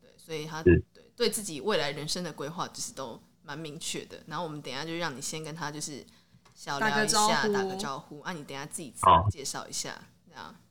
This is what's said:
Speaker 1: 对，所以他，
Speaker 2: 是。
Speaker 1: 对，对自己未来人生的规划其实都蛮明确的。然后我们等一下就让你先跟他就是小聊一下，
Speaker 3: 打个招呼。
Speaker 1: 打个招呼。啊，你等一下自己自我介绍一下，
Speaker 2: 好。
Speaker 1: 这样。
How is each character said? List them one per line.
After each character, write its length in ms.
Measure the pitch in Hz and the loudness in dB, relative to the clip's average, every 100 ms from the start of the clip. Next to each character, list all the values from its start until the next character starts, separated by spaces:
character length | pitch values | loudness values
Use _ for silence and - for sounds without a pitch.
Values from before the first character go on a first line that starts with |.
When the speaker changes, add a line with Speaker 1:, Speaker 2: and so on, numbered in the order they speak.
Speaker 1:
对， 80 | - - | -20 -20
所 160 | - | -8
以 120 | - 156 | -6 -4
他， 180 | 156 | 4
Speaker 2:
是。 180 | 165 170 - | 8 8 6
Speaker 1:
对， 100 | - - - | -14 -20 0
对 140 | 233 | 0
自 140 | - | 0
己 180 | 208 151 | -4 -4
未 160 | 202 196 | 0 2
来 140 | 143 | 2
人 160 | 147 151 | -2 -4
生 160 | - | -2
的 80 | 175 | -4
规 140 | 147 143 | -6 -8
划 200 | 170 135 | -4 -6
其 80 | - | -6
实 120 | - | -10
都 280 | - 131 113 - _ | -8 -10 -10 -16 _
蛮 140 | 160 143 | -12 -10
明 220 | 160 151 | -8 -8
确 240 | - 160 - | -6 -6 -8
的。 120 | - - | -14 -8
然 100 | 156 | -6
后 60 | |
我 60 | 170 | -4
们 120 | 151 | -6
等 120 | 147 | -6
一 20 | 127 | -6
下 80 | |
就 100 | 160 | -4
让 220 | 165 170 127 | -2 -4 -4
你 60 | |
先 220 | - 156 | -6 -6
跟 100 | 156 | -8
他 160 | 160 143 | -6 -6
就 100 | 147 | -6
是 240 | 147 139 - - _ - - - | -8 -10 -14 -20 _ -20 -20 -16
小 240 | - - | -6 0
聊 80 | 220 | 2
一 40 | |
下， 40 | 214 | 4
Speaker 3:
打 60 | |
个 40 | 214 | 4
招 220 | 220 214 | 6 6
呼。 260 | 220 220 | 6 4
Speaker 1:
打 100 | 202 | 2
个 120 | 190 190 | 0 -2
招 240 | 143 135 | -4 -6
呼。 200 | - 147 | -8 -12
啊， 100 | 139 | -8
你 100 | 180 | -8
等 140 | 143 135 | -8 -10
一 20 | |
下 60 | 147 | -8
自 160 | - | -8
己 120 | 151 - | -10 2
自 100 | 95 | 8
我 240 | 85 101 | 8 6
介 140 | - | 0
绍 240 | 131 139 - | -4 -6 -6
一 40 | |
下， 200 | - - | -6 -6
Speaker 2:
好。 100 | - - _ _ | -8 -14 _ _
Speaker 1:
这 60 | 143 | -14
样。 200 | 78 - _ | -14 -16 _